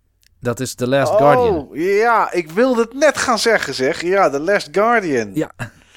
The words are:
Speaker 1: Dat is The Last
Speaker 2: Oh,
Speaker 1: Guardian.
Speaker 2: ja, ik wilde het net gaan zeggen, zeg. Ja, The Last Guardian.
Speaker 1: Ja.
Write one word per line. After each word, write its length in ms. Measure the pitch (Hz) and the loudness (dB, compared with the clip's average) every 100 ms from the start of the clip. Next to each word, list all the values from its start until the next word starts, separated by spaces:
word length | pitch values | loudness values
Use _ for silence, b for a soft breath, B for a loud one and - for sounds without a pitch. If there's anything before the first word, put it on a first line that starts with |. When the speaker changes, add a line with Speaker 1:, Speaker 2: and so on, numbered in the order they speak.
| _ _ _ _ | _ _ _ _
Speaker 1:
Dat 200 | 120 117 | -8 -6
is 140 | 127 | -8
The 140 | - 123 | -6 -2
Last 240 | 139 135 | 0 2
Speaker 2:
Oh, 60 | 202 | 4
Speaker 1:
Guardian. 500 | 147 - 480 170 131 | 4 4 2 -2 -6
Speaker 2:
ja, 600 | 113 180 202 233 220 165 | -6 0 2 2 2 0
ik 180 | 175 156 | -2 -4
wilde 300 | 170 262 233 | 0 0 2
het 120 | 226 | -2
net 220 | 262 302 - | 2 0 2
gaan 220 | - 220 | -2 0
zeggen, 360 | 233 208 - | 2 0 -2
zeg. 280 | 131 131 170 | -2 -2 -2
Ja, 280 | 170 196 165 | -2 2 2
The 100 | 139 | 0
Last 280 | 160 202 - | -2 -2 -2
Guardian. 580 | 170 220 233 180 127 104 | -2 0 0 0 -2 -2
Speaker 1:
Ja. 180 | 147 156 - 117 B B | -6 -8 -10 -14 B B